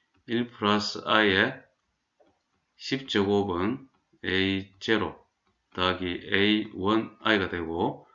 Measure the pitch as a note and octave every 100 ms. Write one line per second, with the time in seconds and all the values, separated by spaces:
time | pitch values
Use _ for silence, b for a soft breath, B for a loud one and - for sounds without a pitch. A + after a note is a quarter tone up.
0 | b _ - A#2 A#2+ - G#2 G#2 G2+ -
1 | - G#2+ G#2 F#2+ B2 - - _ _ _
2 | _ _ _ _ _ _ _ - - C3+
3 | - A2+ G2 G2+ G2 E2+ G2+ C3+ - _
4 | _ _ F#2 F#2 F#2+ G2 G2 - - G#2+
5 | E2 - _ _ _ _ _ - F#2 F2+
6 | F2+ F2 F2+ G2 G#2 G#2+ G#2+ F#2 G2 A2
7 | G#2 - A2 G#2 F2 F2 E2 E2+ B2 C#3+
8 | b